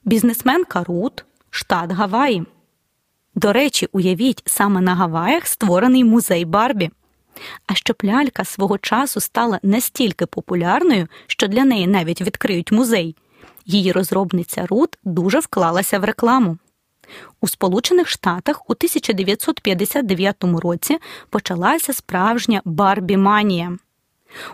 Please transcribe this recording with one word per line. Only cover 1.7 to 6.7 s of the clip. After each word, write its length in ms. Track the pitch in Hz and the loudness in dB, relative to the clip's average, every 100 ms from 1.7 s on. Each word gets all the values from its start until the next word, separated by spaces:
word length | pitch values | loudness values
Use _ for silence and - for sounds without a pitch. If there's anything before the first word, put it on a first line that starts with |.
| 185 170 | -2 -2
Гаваї. 520 | 180 208 220 277 196 - _ _ _ _ _ _ _ _ | -2 -2 0 0 0 -4 _ _ _ _ _ _ _ _
До 180 | - 208 | -2 2
речі, 360 | 214 285 - 180 | 2 2 0 -2
уявіть, 500 | 196 180 175 254 220 - | 0 0 2 0 -2 -2
саме 340 | - 202 196 | 0 2 2
на 140 | 185 | 2
Гаваях 520 | 180 180 165 175 320 - | 2 0 0 0 0 -2
створений 580 | - 208 175 240 254 | -2 0 2 4 6
музей 400 | 240 233 - 175 | 6 4 2 0
Барбі. 460 | 170 190 240 | 0 2 2